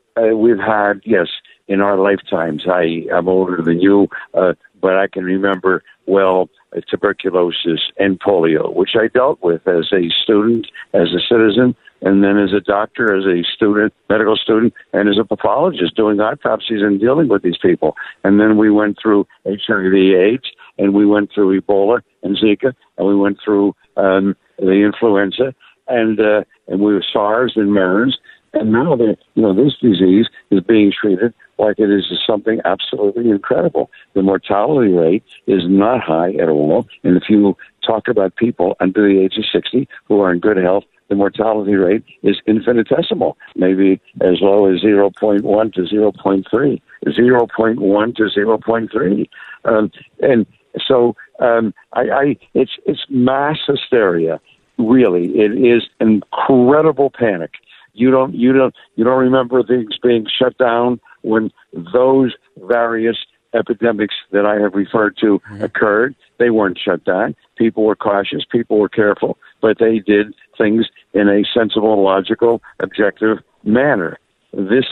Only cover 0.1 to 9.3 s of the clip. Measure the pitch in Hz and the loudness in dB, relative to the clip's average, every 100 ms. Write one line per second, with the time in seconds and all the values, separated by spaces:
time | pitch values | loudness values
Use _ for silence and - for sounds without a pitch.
0.1 | 117 110 110 117 98 110 107 101 98 110 | -2 0 2 2 2 0 0 0 -2 -2
1.1 | 98 82 - _ _ - 98 101 98 98 | -2 -2 -8 _ _ -4 -2 0 0 0
2.1 | 98 - 90 82 76 90 90 82 82 - | -2 -4 -4 -4 -4 -2 -2 -2 -4 -4
3.1 | 87 90 92 90 87 80 85 98 101 92 | -4 0 0 0 -2 -2 0 2 4 2
4.1 | - - - 90 - _ _ 95 95 98 | -4 -6 -2 -2 -2 _ _ -2 0 -2
5.1 | 95 92 95 98 92 92 90 _ _ - | -4 -4 -2 -2 -2 -2 -2 _ _ -2
6.1 | 98 95 92 90 _ _ 87 - 98 104 | 2 2 0 -2 _ _ -12 -8 -4 -4
7.1 | 95 92 90 87 80 87 80 - - 98 | -4 -2 0 -2 -2 -4 -4 -6 -2 -2
8.1 | 92 98 92 82 78 - - 98 113 113 | -2 0 2 2 0 -2 -2 -2 0 0
9.1 | 127 135 | 0 0